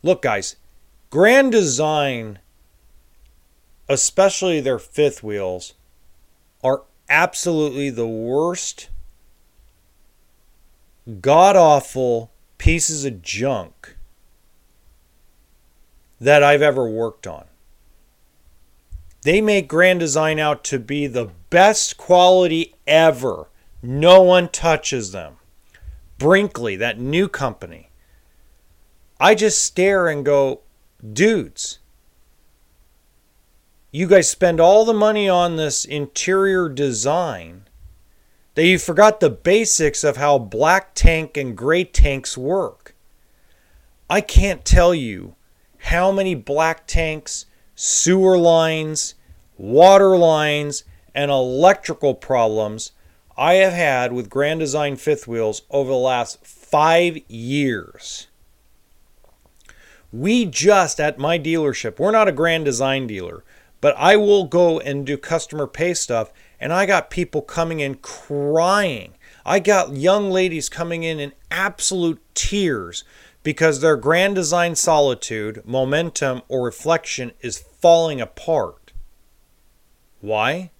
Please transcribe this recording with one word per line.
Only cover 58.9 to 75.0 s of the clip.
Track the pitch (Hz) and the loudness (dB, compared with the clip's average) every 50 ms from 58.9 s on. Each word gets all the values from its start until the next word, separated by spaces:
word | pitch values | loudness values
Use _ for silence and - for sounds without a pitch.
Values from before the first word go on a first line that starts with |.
| _ _ _ _ _ _ _ _ _ _ _ _ _ _ _ - - _ _ _ _ _ _ _ | _ _ _ _ _ _ _ _ _ _ _ _ _ _ _ -20 -20 _ _ _ _ _ _ _
We | - 117 139 190 226 247 233 | -14 -6 -2 0 0 0 0
just, | 180 131 - 147 165 208 196 175 147 - - | -2 -4 0 2 4 4 4 2 0 -2 -4
at | 151 151 147 131 | -4 -4 -4 -4
my | 139 151 170 170 | -4 -2 -2 -2
dealership, | 143 160 165 165 156 143 123 - - 113 - - | -2 -4 -2 -2 -2 -2 -4 -4 -8 -10 -6 -4
we're | 156 196 | -2 0
not | 214 220 214 202 | 2 2 2 2
a | |
Grand | 156 131 165 165 165 160 156 | 0 0 -2 0 0 0 -2
Design | 143 127 113 135 135 135 135 131 117 | -4 -4 -2 -2 -2 -2 -4 -6 -8
dealer, | 107 95 90 87 - - _ _ _ _ _ _ _ _ | -10 -10 -10 -12 -14 -16 _ _ _ _ _ _ _ _
but | - 147 - - | 0 0 0 2
I | 143 175 208 | 2 4 4
will | 214 208 202 208 202 185 | 4 4 2 2 2 0
go | 143 160 175 180 170 160 160 | 0 0 2 2 2 0 -2
and | - 143 139 143 139 | -6 -6 -8 -8 -6
do | 131 143 139 | -8 -8 -10
customer | - - 165 165 - - 151 156 143 | -6 -6 -6 -6 -6 -8 -8 -8 -8
pay | - _ - 160 175 | -8 _ -6 -4 -4
stuff, | 175 - - - 123 113 110 - _ _ _ _ _ _ | -4 -6 -6 -6 -4 -6 -6 -8 _ _ _ _ _ _
and | - 143 | -8 -6
I | 165 185 202 | -2 -2 0
got | 180 196 170 156 - | 0 0 -2 -2 -4
people | - 170 175 - - 156 | -8 -8 -8 -4 -6 -8
coming | 139 - - 165 165 165 165 156 | -8 -6 -6 -6 -6 -4 -4 -6
in | 143 139 135 | -6 -8 -8
crying. | - - - - - - - 147 143 143 143 151 160 165 180 196 208 202 180 135 110 90 - _ _ _ - - _ _ | -12 -16 -20 -20 -20 -14 -10 -8 -6 -4 -2 0 0 0 2 0 0 -2 -4 -6 -8 -14 -18 _ _ _ -20 -20 _ _
I | - - 202 | -2 -2 0
got | 170 196 208 190 170 - 143 | 2 2 2 2 0 -2 -6
young | 135 139 180 196 208 208 196 | -2 2 2 2 2 0 -2
ladies | 185 185 185 185 165 160 135 - | -2 0 -2 -2 -4 -6 -10 -10
coming | - 165 170 170 170 165 | -8 -8 -8 -8 -6 -8
in | 165 165 160 151 | -6 -6 -6 -8
in | 143 143 139 _ - - | -10 -12 -14 _ -14 -10
absolute | - 170 190 196 190 - - - 190 185 170 165 160 - _ _ _ | -6 -6 -6 -6 -6 -6 -6 -6 -4 -2 -2 -2 -4 -6 _ _ _
tears | - - - 202 208 196 165 139 110 92 85 87 - - _ _ _ _ _ _ _ | -6 -4 -4 -2 -2 -2 -2 -4 -4 -8 -12 -14 -16 -18 _ _ _ _ _ _ _
because | _ 156 151 - 160 160 151 135 | _ -8 -4 0 0 0 0 2
their | 143 160 151 | 0 0 0
Grand | 139 123 143 160 175 190 202 202 | 0 0 0 0 2 0 0 -2
Design | 185 175 147 165 175 170 170 165 | -4 -4 -2 -2 -2 -2 -2 -4
Solitude, | - - 175 160 151 | -4 0 0 2 2